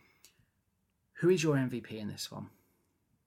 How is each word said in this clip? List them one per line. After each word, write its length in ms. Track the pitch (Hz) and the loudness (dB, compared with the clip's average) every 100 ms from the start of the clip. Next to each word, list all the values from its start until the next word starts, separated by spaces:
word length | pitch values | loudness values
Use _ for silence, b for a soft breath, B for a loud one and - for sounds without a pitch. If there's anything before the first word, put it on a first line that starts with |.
| b b b b b _ _ _ _ _ _ - | b b b b b _ _ _ _ _ _ 0
Who 100 | 170 | 4
is 120 | 185 | 4
your 140 | 156 139 | 4 2
M 120 | 127 | 2
V 120 | 123 | -2
P 160 | 107 107 | -8 -8
in 100 | 104 | -8
this 220 | 101 - | -8 -10
one? 180 | 104 104 _ _ _ _ _ _ _ | -10 -14 _ _ _ _ _ _ _